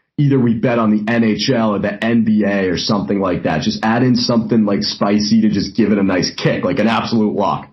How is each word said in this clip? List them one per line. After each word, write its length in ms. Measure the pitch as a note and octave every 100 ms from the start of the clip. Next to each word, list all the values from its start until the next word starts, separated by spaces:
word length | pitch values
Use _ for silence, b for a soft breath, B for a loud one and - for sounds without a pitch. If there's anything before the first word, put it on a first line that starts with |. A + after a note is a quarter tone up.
| _ -
either 220 | C#3+ C3+
we 140 | A#2+
bet 240 | A2+ C3 A#2
on 120 | G#2+
the 200 | G#2+ G#2+
N 120 | A#2
H 260 | A2+ G#2 -
L 260 | A#2+ A2 G2
or 40 |
the 220 | G2+ G2+ A2+
N 180 | A#2
B 200 | A2 G#2+ G2+
A 240 | G2+ F#2
or 80 | E2+
something 420 | - G#2+ D2+ G2+
like 240 | F#2+ E2+
that. 200 | F#2 D#2+
Just 200 | G#2+ -
add 200 | A2 A#2
in 120 | B2+ A#2+
something, 480 | - A#2 G#2+ A#2
like, 200 | G2+ G2+
spicy 580 | G#2 - G#2 G#2 G#2 A2+
to 80 | G#2+
just 260 | G2 G2 -
give 160 | G#2
it 60 | G#2
a 60 |
nice 280 | F#2+ F#2 F2 -
kick, 280 | D#3 -
like 140 | G#2 F2
an 80 | G#2+
absolute 460 | A2+ A2 A#2 G#2
lock." 340 | F2 F#2+ C#2+ C#2+